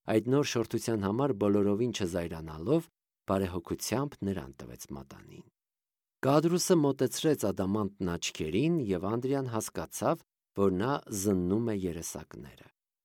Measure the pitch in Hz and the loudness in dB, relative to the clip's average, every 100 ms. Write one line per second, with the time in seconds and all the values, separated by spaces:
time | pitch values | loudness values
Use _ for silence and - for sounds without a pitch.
0 | - 110 117 135 143 120 110 117 - 110 | 0 0 2 2 2 -2 -2 -4 -2 -2
1 | 98 110 139 104 104 104 101 101 123 104 | 0 0 0 2 2 4 4 2 0 -2
2 | 92 90 85 82 80 78 87 160 - _ | -4 -2 -4 -8 -10 -8 0 0 -2 _
3 | _ _ - 98 95 87 - 90 - 113 | _ _ -2 0 0 -4 -6 -6 -2 -2
4 | 143 - 98 92 65 65 64 62 - 71 | -4 -4 -6 -4 -8 -14 -16 -16 -14 -14
5 | 67 - - - - _ _ _ _ _ | -14 -18 -20 -20 -20 _ _ _ _ _
6 | _ _ 131 147 165 175 - 175 143 139 | _ _ 4 6 6 4 4 6 6 4
7 | 127 - 160 143 104 98 92 104 101 - | 0 2 2 2 2 0 0 0 0 -2
8 | 92 85 - - 78 90 156 170 110 87 | -2 -2 -4 -4 -2 0 2 2 0 0
9 | 92 117 131 139 131 113 - - 82 - | 0 -2 0 -2 -2 -4 -4 -6 -8 -2
10 | 117 165 _ _ _ - 98 92 120 143 | -2 -2 _ _ _ 2 2 4 0 -2
11 | - 104 101 95 90 104 117 101 92 82 | -4 -2 2 2 2 2 0 -2 -4 -4
12 | 82 78 76 - - - - _ _ _ | -8 -12 -14 -16 -18 -20 -20 _ _ _